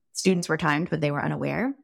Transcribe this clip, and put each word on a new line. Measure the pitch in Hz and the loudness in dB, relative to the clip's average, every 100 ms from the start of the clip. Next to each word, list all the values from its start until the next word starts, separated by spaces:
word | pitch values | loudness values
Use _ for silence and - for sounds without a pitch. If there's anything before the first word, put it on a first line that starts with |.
| _ | _
students | - 190 180 - | -2 2 2 0
were | 160 | 0
timed, | 165 147 160 | 2 2 0
but | 156 | 0
they | 147 | 0
were | 143 | 0
unaware. | 151 147 143 147 247 277 | -2 -2 -2 -2 -2 -6